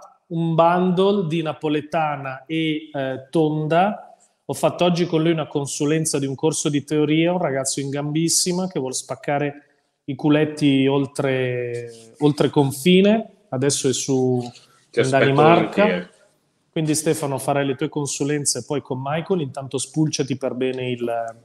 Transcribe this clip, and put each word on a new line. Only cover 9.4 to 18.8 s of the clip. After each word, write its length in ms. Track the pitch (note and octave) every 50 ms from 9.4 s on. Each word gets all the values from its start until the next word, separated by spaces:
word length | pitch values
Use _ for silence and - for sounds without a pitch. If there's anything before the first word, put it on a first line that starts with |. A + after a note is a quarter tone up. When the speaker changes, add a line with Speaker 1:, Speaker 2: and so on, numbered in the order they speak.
| D3 C#3+ C#3+ - _ _ _ _ _ _ _ _ _
Speaker 1:
i 100 | - C3+
culetti 720 | - - D3+ D3 D3+ D#3 D3+ D3+ - D3+ C#3+ C3+ C3+ C3+ C3+
oltre, 1300 | C#3 C#3+ C#3 C3 - - C#3 C3+ C3 C3 B2+ B2 B2 B2 B2 A#2+ A#2+ A#2+ A#2+ A#2 - - - - - -
oltre 300 | D3 D3 C#3+ - E3 B2+
confine, 800 | - D3+ C#3 C3+ - - - F3+ F3+ F#3 G3 G3+ A3 A3 A3 - - _ _ -
adesso 380 | C3+ B2+ C3+ C#3+ C#3 - - C3+
è 60 | A#2+
su 460 | - - - C3+ B2+ B2+ B2+ B2+ B2 A#2+
Speaker 2:
Ti 560 | A#2+ - - _ _ _ _ _ _ - A#2
Speaker 1:
in 60 | A2+
Speaker 2:
aspetto 40 | C3 C3+ C3+ -
Speaker 1:
Danimarca. 560 | C#3 C#3 C#3+ D3+ D#3+ E3+ F3 E3 - - G3+ G#3
Speaker 2:
volentieri. 260 | G#3+ F3+ F3+ F3+ - _ _ _ _ _ _ _ _ _ _ _ _
Speaker 1:
Quindi 240 | - E3 D#3 D3+ D3+
Stefano, 420 | D3+ - E3 D3+ - D3 C#3 C3+ B2+
farai 280 | - D3+ C#3+ C#3+ C#3
le 100 | C#3 C3
tue 140 | - D#3+ C#3
consulenze 720 | - D3+ C#3+ C3+ - - C#3+ C#3 D3+ D3 C#3 - - B2+ A2
poi 180 | - D3+ C3+